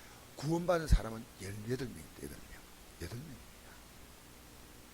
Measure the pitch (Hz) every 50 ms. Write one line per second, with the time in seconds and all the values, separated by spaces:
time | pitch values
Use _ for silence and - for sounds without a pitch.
0 | - - - - - - - - 139 151 165 170 175 175 175 165 156 135 - -
1 | 110 113 113 113 117 - - - 98 98 104 107 104 117 131 123 135 113 87 78
2 | 73 - - - - 71 65 - - - - - - - - - - - - -
3 | 85 82 120 120 156 165 117 104 - - - - - - - - - - - -
4 | - - - - - - - - - - - - - - - - - -